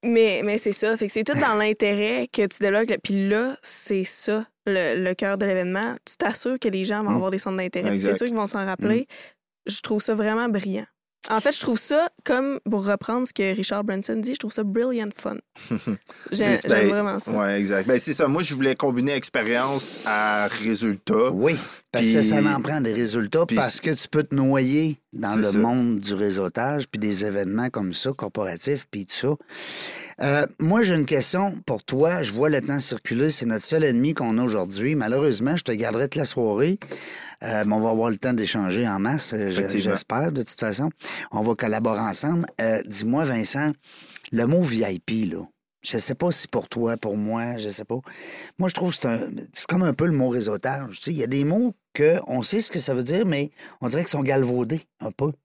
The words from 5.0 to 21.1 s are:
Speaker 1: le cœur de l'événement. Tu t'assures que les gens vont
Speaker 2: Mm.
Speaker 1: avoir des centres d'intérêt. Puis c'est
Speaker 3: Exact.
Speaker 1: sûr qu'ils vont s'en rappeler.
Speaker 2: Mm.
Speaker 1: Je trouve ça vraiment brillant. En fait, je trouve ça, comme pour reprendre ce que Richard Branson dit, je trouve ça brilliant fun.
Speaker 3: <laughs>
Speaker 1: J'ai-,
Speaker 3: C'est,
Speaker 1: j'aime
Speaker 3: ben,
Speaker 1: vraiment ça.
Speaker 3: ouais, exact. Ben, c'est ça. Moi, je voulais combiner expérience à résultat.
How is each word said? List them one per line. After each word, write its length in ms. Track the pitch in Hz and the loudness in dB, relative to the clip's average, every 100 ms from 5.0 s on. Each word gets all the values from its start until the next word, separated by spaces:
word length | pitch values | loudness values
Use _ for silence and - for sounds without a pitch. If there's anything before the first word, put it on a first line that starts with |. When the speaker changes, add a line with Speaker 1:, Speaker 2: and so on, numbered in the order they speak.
Speaker 1:
le 100 | 180 | 0
cœur 240 | 185 196 196 | 0 -2 0
de 80 | 202 | 0
l'événement. 500 | 185 180 190 226 240 - | 0 0 -2 -4 -6 -8
Tu 100 | - | -2
t'assures 400 | - 226 247 254 | -2 0 -2 -2
que 100 | 226 | -2
les 160 | 190 190 | -2 -2
gens 180 | 208 | -2
vont 80 | 208 | 0
Speaker 2:
Mm. 40 | 202 | 0
Speaker 1:
avoir 160 | 190 | 0
des 60 | 190 | -2
centres 180 | 196 185 | -4 -4
d'intérêt. 320 | 180 180 208 | -4 -2 -2
Puis 100 | 202 | 0
c'est 60 | 196 | 2
Speaker 3:
Exact. 100 | 202 | 0
Speaker 1:
sûr 80 | 247 | 0
qu'ils 100 | 226 | -2
vont 80 | 202 | -2
s'en 200 | 208 196 | -2 -4
rappeler. 360 | 185 202 226 269 - - _ _ _ - | -2 0 0 0 -12 -20 _ _ _ -8
Speaker 2:
Mm. 40 | |
Speaker 1:
Je 100 | 202 | -6
trouve 200 | - 214 | -2 -2
ça 140 | - 220 | 0 0
vraiment 320 | 214 220 240 | 0 0 0
brillant. 380 | 202 196 190 220 _ _ _ - | -2 -2 -6 -8 _ _ _ -2
En 120 | 220 | 2
fait, 100 | 269 | 2
je 80 | 311 | 0
trouve 180 | - 226 | 0 0
ça, 300 | - 294 349 _ | 2 2 2 _
comme 360 | - 247 269 277 - | 0 0 2 -2 -2
pour 140 | 214 196 | -2 0
reprendre 420 | 202 - 240 254 | 0 0 -2 -2
ce 60 | |
que 200 | - 196 | 0 0
Richard 300 | 190 196 202 | 0 -2 -2
Branson 320 | 208 190 202 226 | -2 -2 -2 -4
dit, 180 | 214 | -2
je 60 | 277 | -4
trouve 140 | 214 | -4
ça 100 | 226 | -2
brilliant 460 | 208 208 247 240 208 - | -2 0 0 0 -4 -6
fun. 200 | - - _ - - | -8 -10 _ -18 -6
Speaker 3:
<laughs> 0 | 113 - 101 - - - | -4 -4 -6 -8 -20 -6
Speaker 1:
J'ai-, 240 | 202 208 226 | 0 2 2
Speaker 3:
C'est, 140 | - | 4
Speaker 1:
j'aime 0 | |
Speaker 3:
ben, 180 | 208 202 | 4 4
Speaker 1:
vraiment 300 | 202 208 196 | 4 0 -2
ça. 140 | - | -2
Speaker 3:
ouais, 260 | 110 101 101 | 0 0 0
exact. 280 | 101 98 98 | 2 0 2
Ben, 120 | 123 | 2
c'est 140 | - | 2
ça. 140 | 143 147 | 0 2
Moi, 120 | 151 | 2
je 140 | 170 139 | 0 0
voulais 200 | 135 131 | 0 2
combiner 360 | 143 123 135 | 0 2 0
expérience 840 | 139 - 131 110 120 135 139 - - - | 0 -2 -2 0 2 2 0 -2 -4 0
à 420 | 107 107 104 101 | 2 2 2 0
résultat. 840 | 107 107 107 113 98 - | 0 -2 0 0 -2 0